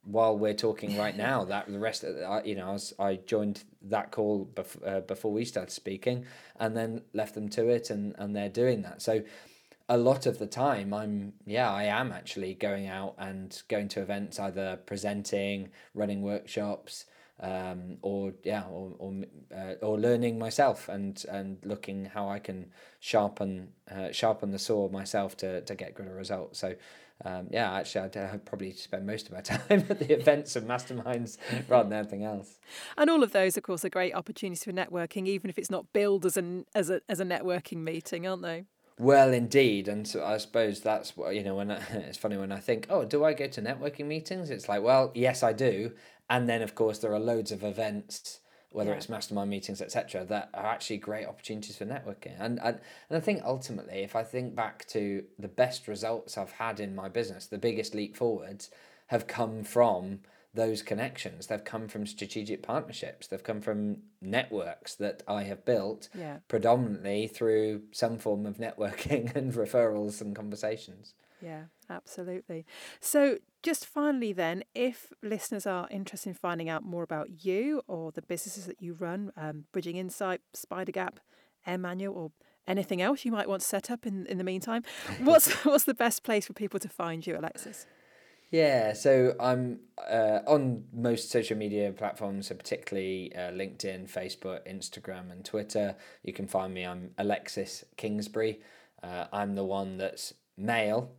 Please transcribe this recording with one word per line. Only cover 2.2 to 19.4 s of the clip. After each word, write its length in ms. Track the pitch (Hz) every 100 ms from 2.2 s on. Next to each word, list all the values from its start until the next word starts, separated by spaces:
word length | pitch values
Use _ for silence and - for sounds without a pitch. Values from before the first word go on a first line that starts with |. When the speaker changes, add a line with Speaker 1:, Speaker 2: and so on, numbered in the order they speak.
Speaker 1:
I, 180 | 90 107
you 140 | - 98
know, 120 | 92
I 20 |
was, 200 | 101 - -
I 160 | 98 95
joined 380 | - 110 104 101 - _
that 280 | 98 107 -
call 400 | - 107 104 98
bef-, 320 | - - - 95
uh, 140 | 95
before 280 | 95 95 110
we 120 | 104
started 260 | 120 101 90
speaking 560 | - - 98 123 123 123 - - -
and 180 | 113 113
then 260 | 113 113 -
left 200 | 104 107 110
them 120 | 104
to 180 | 120 113
it 200 | 120 117
and, 240 | 104 104 -
and 160 | 101
they're 140 | 104 101
doing 340 | 107 127 117
that. 180 | 90 -
So 220 | - 110 107 - - - _ - -
a 80 | 123
lot 300 | 123 131 127
of 120 | 101
the 60 | 104
time 440 | - 139 113 98
I'm, 420 | 104 107 104 101 - -
yeah, 240 | 110 120
I 120 | 98
am 260 | 104 107 127
actually 440 | 123 - - 92
going 340 | 92 104 98 98
out 260 | 95 98 -
and 460 | 95 95 95 - -
going 180 | 107 101
to 100 | -
events, 380 | 95 101 101 -
either 400 | 98 92 95 92 -
presenting, 840 | 101 101 104 101 101 98 98 95 - -
running 260 | - 104 101
workshops, 840 | 101 101 - - 104 101 - - - _ - _
um, 580 | 92 92 92 90 90 -
or, 300 | 98 98 98 95
yeah, 200 | - 104 98
or, 220 | 90 95 -
or, 160 | 95 98 - 76